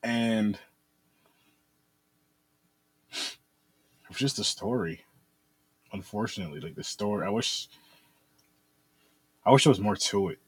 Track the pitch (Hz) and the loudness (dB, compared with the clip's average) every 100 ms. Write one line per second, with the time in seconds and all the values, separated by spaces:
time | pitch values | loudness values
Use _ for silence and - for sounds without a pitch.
0 | 120 117 117 110 104 101 - _ _ _ | -2 0 2 2 2 -2 -8 _ _ _
1 | _ _ _ _ _ _ _ _ _ _ | _ _ _ _ _ _ _ _ _ _
2 | _ _ _ _ _ _ _ _ _ _ | _ _ _ _ _ _ _ _ _ _
3 | _ - - - _ _ _ _ _ _ | _ -10 -8 -10 _ _ _ _ _ _
4 | - - 135 - 104 - 101 123 87 - | -16 -2 -2 0 -4 -2 -2 -2 -2 -6
5 | - _ _ _ _ _ _ _ _ 101 | -14 _ _ _ _ _ _ _ _ -12
6 | 87 104 113 - 87 73 82 - - - | -8 -6 -6 -6 -8 -8 -12 -12 -12 -6
7 | 104 104 92 107 - - - - - - | -2 -2 0 0 -2 -4 -8 -16 -20 -20
8 | _ _ _ _ _ _ _ _ _ _ | _ _ _ _ _ _ _ _ _ _
9 | _ _ _ _ - 131 - 90 104 101 | _ _ _ _ 6 8 8 6 4 0
10 | - 101 95 - | 0 0 -2 -4